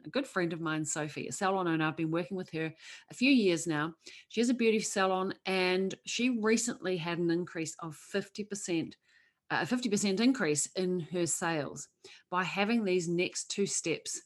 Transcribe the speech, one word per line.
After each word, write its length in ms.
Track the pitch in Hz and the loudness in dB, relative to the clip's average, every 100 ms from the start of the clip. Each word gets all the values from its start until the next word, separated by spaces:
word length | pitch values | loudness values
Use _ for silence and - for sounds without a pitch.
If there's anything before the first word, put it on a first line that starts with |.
a 60 | - | -4
good 160 | 254 285 | -4 -2
friend 260 | 196 175 | -2 -2
of 80 | 165 | -2
mine, 240 | 160 156 | -2 -2
Sophie, 440 | 151 165 151 - - | -2 -4 -4 -6 -8
a 40 | |
salon 340 | - 190 196 180 | -2 0 2 2
owner. 200 | 160 156 | 2 0
I've 100 | 156 | 0
been 140 | 160 | -2
working 260 | 165 175 190 | -2 -2 -6
with 140 | 180 | -6
her 200 | 160 160 - - - - | -6 -6 -8 -16 -20 -18
a 40 | |
few 160 | - 254 | 2 4
years 360 | 269 196 170 170 | 6 6 4 2
now. 280 | 151 156 - - - - | 0 0 -4 -16 -20 -6
She 140 | - | 0
has 80 | 240 | 2
a 40 | |
beauty 260 | 247 226 214 | 4 4 4
salon, 520 | 208 208 190 185 190 - - | 2 0 2 2 -2 -4 -2
and 480 | 190 185 185 190 - | 2 2 2 0 -4
she 340 | - - 247 240 | -6 0 0 2
recently 600 | 214 233 - - 180 185 | 2 2 2 -4 -2 -2
had 180 | 165 170 | -2 0
an 120 | 170 | 2
increase 440 | 170 180 175 156 - | 2 -2 -6 -8 -8
of 180 | 165 143 | -12 -12
fifty 480 | - 202 196 - | -6 -6 -4 -8
percent, 520 | 208 196 - 170 151 - _ _ _ _ - | -8 -8 -2 -2 -2 -8 _ _ _ _ -4
uh, 100 | 123 | -2
a 40 | 156 | 0
fifty 220 | 247 247 | 0 0
percent 320 | 202 202 190 | 0 2 4
increase 460 | 240 262 165 151 - - | 4 4 2 0 -2 -2
in 240 | 185 180 156 | -2 -2 -2
her 120 | 180 | -2
sales 640 | 170 - 170 165 151 143 - _ - - _ | -2 -2 -2 -2 -4 -8 -16 _ -20 -20 _
by 140 | 180 | -2
having 400 | 180 165 202 233 | 0 0 2 2
these 240 | 202 180 170 | 2 2 2
next 420 | 170 180 - - | 0 0 -4 -6
two 140 | - | -2
steps 560 | 202 - 175 147 - - | -2 -2 -2 -2 -4 -10